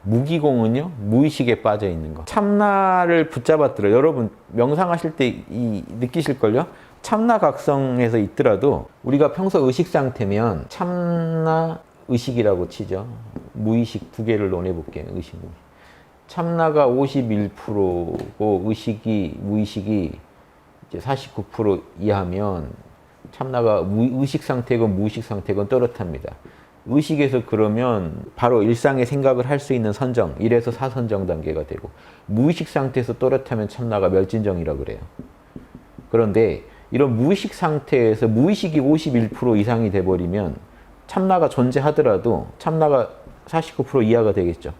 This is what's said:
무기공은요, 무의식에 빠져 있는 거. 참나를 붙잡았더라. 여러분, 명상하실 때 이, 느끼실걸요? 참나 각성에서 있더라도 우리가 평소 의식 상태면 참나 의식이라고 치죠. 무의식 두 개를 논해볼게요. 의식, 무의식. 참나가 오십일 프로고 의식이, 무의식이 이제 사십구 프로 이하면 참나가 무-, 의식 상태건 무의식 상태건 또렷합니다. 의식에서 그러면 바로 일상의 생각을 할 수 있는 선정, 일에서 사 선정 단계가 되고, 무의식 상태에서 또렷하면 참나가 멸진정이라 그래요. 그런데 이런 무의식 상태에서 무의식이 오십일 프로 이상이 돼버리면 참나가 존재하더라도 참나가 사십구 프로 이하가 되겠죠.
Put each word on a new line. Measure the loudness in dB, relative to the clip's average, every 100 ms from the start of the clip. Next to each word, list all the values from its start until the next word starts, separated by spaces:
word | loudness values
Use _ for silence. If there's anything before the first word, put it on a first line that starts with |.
무기공은요, | 0 0 0 0 2 2 2 0 -4 -8
무의식에 | 0 2 2 0 0 0
빠져 | 0 0 -2
있는 | -4 -8
거. | -10 -4
참나를 | -2 0 2 2 2 2 2 4 2 2
붙잡았더라. | -2 2 4 4 2 4
여러분, | 6 4 2 -4 -6 -8
명상하실 | 0 2 2 0 0 -4 0
때 | -2 -2 -8
이, | -4 -2 -4 -6
느끼실걸요? | -6 -4 -2 -2 0 2 2 -2 -10 -20 -18
참나 | -4 0 2 4
각성에서 | 2 0 0 0 0 0 2 2
있더라도 | 0 2 2 4 2 0 -4 _
우리가 | -2 2 2
평소 | 2 0 2 2
의식 | 2 0
상태면 | 0 -2 -2 -2 0 0 -2 -8
참나 | -8 -4 -2 -2 -2 -2 -2 0 0 -2 -6 -16 _ -4
의식이라고 | -4 -2 2 2 2 -2
치죠. | -8 -6 -6 -8 -14 -14 -16 -14
무의식 | -4 0 0 0 -6 -12
두 | -8 -2
개를 | 0 0
논해볼게요. | -2 -4 -6 -8 -12 -10
의식, | -10 -12 -16
무의식. | -18 -20 -20 _ -20 -20 _ _ _
참나가 | -6 -2 0 2 4 4
오십일 | 4 2 0 0 0 -2 -6
프로고 | -6 0 0 0 -4 -8 -10 -4 0 0 0
의식이, | -4 -4 -6 -2 -2 -2 -6
무의식이 | -4 -2 -2 -4 -2 -2 -2 -8 -18 _ _ _ _ _ -14
이제 | -10
사십구 | -4 -6 -6 -12 -10
프로 | -2 0 0 -4 -6
이하면 | -2 0 -2 -4 -4 -4 -8 -14 -20 -20 _ _ -20
참나가 | -12 -6 0 2 2
무-, | 0 0 0 0
의식 | -2 -2
상태건 | -4 -4 0 0 2 0
무의식 | -2 -4
상태건 | -8 -8 -4 -4 0
또렷합니다. | 2 0 -2 -8 -8 -12 -16 -20 -20 -20 _ -2
의식에서 | -2 0 0 2 0 0
그러면 | 0 2 2 0 0 -4 -8 -14 -2
바로 | 2 4
일상의 | 4 2 2 2 0
생각을 | 2 2 2 0
할 | -2
수 | 0
있는 | 0 0
선정, | -2 -2 0 0 0
일에서 | 2 2 2
사 | -4 -6
선정 | -4 -2 -2 -2
단계가 | -4 -4 -6 -6
되고, | -10 -14 -18 -20 -20 -4
무의식 | 0 2 0 -4
상태에서 | -2 -2 -2 -4 0
또렷하면 | 0 0 -2 -4 -4
참나가 | -6 -4 0 2
멸진정이라 | 2 0 0 0 -2 -4 -6
그래요. | -8 -10 -14 -18 -20 -20 -20 -20 -20 -20 -20 -20 -2
그런데 | 2 4 4 2 0 -10 -20 -6
이런 | 0 2 2
무의식 | 2 2 -2
상태에서 | -4 -2 -2 0 2 4 4 2
무의식이 | 4 2 2 0 2
오십일 | 4 2 2 0 0
프로 | 0 2 2
이상이 | 2 0 2
돼버리면 | 0 2 0 0 -2 -4 -6 -14 -20 -20 -20 -6
참나가 | -2 2 2 2
존재하더라도 | 2 2 2 2 2 2 2 2 0 -4 -6
참나가 | -4 2 4 2 0 -8 -20 -20 -6
사십구 | -4 -4 -6
프로 | -2 2
이하가 | 4 4 4
되겠죠. | 2 -2 -4 -12